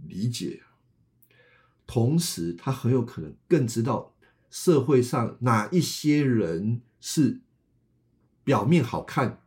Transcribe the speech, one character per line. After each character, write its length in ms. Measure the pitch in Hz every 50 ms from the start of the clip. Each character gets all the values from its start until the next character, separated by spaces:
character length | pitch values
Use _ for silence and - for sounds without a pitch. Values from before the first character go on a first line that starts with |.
| 69
理 220 | 82 85 90 110 123
解。 320 | 117 - 90 82 80 - - _ _ _ _ _ _ _ _ _ _ _ _ _ _ _ _ _ _ _ _ _ _ _ _
同 320 | - - 123 117 131 160 170
时， 340 | 165 - - - 82 85 85
他 180 | - - 131
很 200 | 131 - - 117
有 120 | 131 123 117
可 160 | - - 85
能 120 | 78 73 - _ _
更 180 | - 175 147 123
知 160 | 113 - 117
道 320 | 113 131 110 82 - - _ _ _ _ _ _ _ _
社 340 | - - - 180 160 135 120
会 180 | - 135 127
上 360 | 123 - 151 123 113 113 - -
哪 300 | 120 127 113 107 - -
一 80 | 185 175
些 440 | 135 - - - - 151 147 147 143
人 580 | 131 120 110 92 82 82 85 101 110 120 120 - _ _ _
是 400 | - - - 165 139 113 - - - _ _ _ _ _ _ _ _ _ _ _ _ _ _ _ _ _ _ _ -
表 220 | 139 131 101 98
面 180 | 135 175 165 120
好 180 | - - 82
看， 400 | - - - 147 127 101 - - _